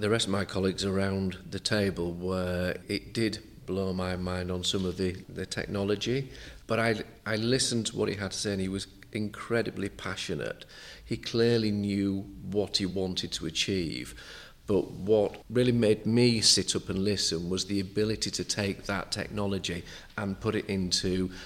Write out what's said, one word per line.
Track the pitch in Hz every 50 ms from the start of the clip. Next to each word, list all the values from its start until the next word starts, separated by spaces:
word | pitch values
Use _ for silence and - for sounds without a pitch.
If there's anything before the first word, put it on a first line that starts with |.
the | 107 104
rest | 113 113 -
of | 95
my | 98 101 92
colleagues | - - 95 95 95 92 - 95
around | 98 95 98 98 98 98 95 95 92 90 - - 78
the | 95 95
table | - - 110 104 101 98 82 87 85 87
where | 85 87 90 92 92 92 90 90 90 87 90 90 - - - -
it | 101 - - - -
did | 113 113 107 95 - - - - - -
blow | - 92 98 95 95
my | 92 92 92 92 92
mind | 90 90 90 90 90 90 90
on | 90 90 90
some | - - 98 92
of | 90 87
the, | 92 95 90 90 92 - -
the | 92 - 95
technology, | - - - - - 104 98 101 101 104 98 - 113 123 139 135 - - - - - - - -
but | - 113 110
I, | 113 117 110 104 - - - - -
I | 104 110
listened | 107 113 117 131 131 - - 123 113 104
to | - -
what | 107 107 104
he | 98
had | 101 101 95
to | - -
say | - 107
and | 101 95
he | 95 95
was | 95 98 - - - - - -
incredibly | - 107 107 101 - - - - 117 117 107 104 95 95 98 101
passionate. | - - - 95 92 - - - 85 71 57 - - - - - - - - - - - -
He | - 120 -
clearly | - - - 117 117 117 120 113 110 107
knew | 101 101 101 101 98 101 98 98 98 98 101 101 101 - 98 92
what | 95 104 98 92 - -
he | 98
wanted | 90 87 98 92 92 90 - - 80
to | - - 78
achieve, | 80 80 - - - 98 95 85 78 58 62 60 - - - - - - - - - - - -
but | - 101 90 - -
what | - - 90 101 110 107 101 - - - - -
really | 110 123 123 123
made | 120 120 113 104 107 107 -
me | 110 113 120 123 123 117 107
sit | - - - 98 92 - -
up | 95 - -
and | 90 95
listen | 98 104 101 92 - - 82 82 87 87
was | 92 92 -
the | - 101 98
ability | 92 95 98 104 107 110 107 - - 101
to | - - 90
take | - - 110 101 98 92 - -
that | - 98 92 - -
technology | - 104 - - - 104 101 98 98 95 92 - 85 85 - - - - - - -
and | 107 104 98 92 -
put | - 110 104
it | 104 -
into | - 98 95 92 87 - - - 92 90 92 92 92 - - -